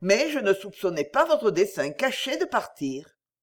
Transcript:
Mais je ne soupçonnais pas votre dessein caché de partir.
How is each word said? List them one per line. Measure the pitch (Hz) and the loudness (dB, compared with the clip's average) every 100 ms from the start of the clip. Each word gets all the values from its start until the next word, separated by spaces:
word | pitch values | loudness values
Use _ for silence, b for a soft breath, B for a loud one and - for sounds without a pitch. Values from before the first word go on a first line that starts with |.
Mais | 175 214 311 | 2 2 2
je | 294 | 0
ne | 202 | 2
soupçonnais | 196 202 - 190 170 - | 0 -2 -4 -2 -2 0
pas | 269 320 | 0 2
votre | 294 220 | 2 2
dessein | 170 202 - 196 | 2 2 0 -4
caché | - 262 - - 302 | -2 -4 -2 -4 -4
de | - | -2
partir. | 233 - - 139 135 - _ _ _ | -2 -4 -6 -6 -6 -12 _ _ _